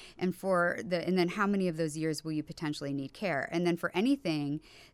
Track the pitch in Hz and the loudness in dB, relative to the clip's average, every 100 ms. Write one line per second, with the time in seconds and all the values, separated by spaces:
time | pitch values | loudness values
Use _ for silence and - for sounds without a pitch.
0 | - - 180 180 190 180 175 - 170 175 | -20 -4 -2 0 2 4 4 0 -2 -2
1 | 170 185 175 180 202 202 185 160 160 156 | 2 2 2 2 2 2 2 0 -2 0
2 | 160 151 160 151 147 165 156 147 143 139 | -2 -2 -4 -4 -4 -4 -4 -2 -4 -4
3 | 135 - 202 143 - 170 175 170 170 - | -6 -4 -2 -2 0 0 2 2 0 0
4 | 240 277 180 156 143 151 - - - | 2 2 0 0 0 -2 -6 -20 -20